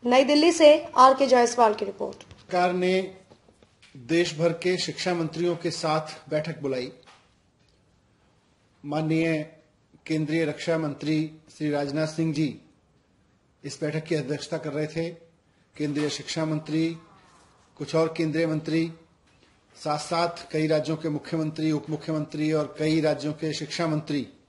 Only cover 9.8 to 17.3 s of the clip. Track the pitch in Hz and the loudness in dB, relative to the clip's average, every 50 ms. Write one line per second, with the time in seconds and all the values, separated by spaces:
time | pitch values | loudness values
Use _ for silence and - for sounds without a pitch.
9.8 | _ _ _ - _ - 160 156 156 143 151 165 165 147 - - - - 165 160 | _ _ _ -20 _ -4 -2 -2 0 0 0 0 0 0 -2 -6 -2 -2 -2 0
10.8 | 160 147 139 - - 147 156 156 156 156 156 - _ _ - - 156 151 147 143 | 0 -4 -6 -6 -4 -2 0 0 -2 -4 -6 -16 _ _ -12 -6 -4 -2 -2 -2
11.8 | 143 139 139 151 156 156 156 - 160 165 156 139 160 139 - - - _ _ _ | -2 -2 -2 -2 -4 -4 -2 -2 -2 -2 0 0 -2 -2 -2 -8 -16 _ _ _
12.8 | _ _ _ _ _ _ _ _ _ _ _ _ _ _ _ _ _ 147 - - | _ _ _ _ _ _ _ _ _ _ _ _ _ _ _ _ _ -14 -10 -6
13.8 | 160 151 151 156 156 - 175 151 139 123 151 143 - - - 156 - 156 139 147 | -6 -4 -4 -4 -4 -2 -2 -2 -2 -2 -4 -6 -6 -6 -8 -6 -6 -6 -4 -4
14.8 | 151 151 156 160 165 165 170 - - _ _ _ _ _ _ _ _ _ _ - | -4 -4 -4 -4 -6 -6 -6 -12 -20 _ _ _ _ _ _ _ _ _ _ -6
15.8 | 147 143 139 143 147 147 135 - 147 - - 165 160 156 156 151 151 156 151 160 | -4 -2 -2 -2 -2 -2 -4 -6 -10 -8 -4 -4 -2 -2 -2 -4 -4 -2 -2 0
16.8 | 165 165 165 165 - - - - _ - | 0 0 -2 -6 -14 -20 -20 -20 _ -20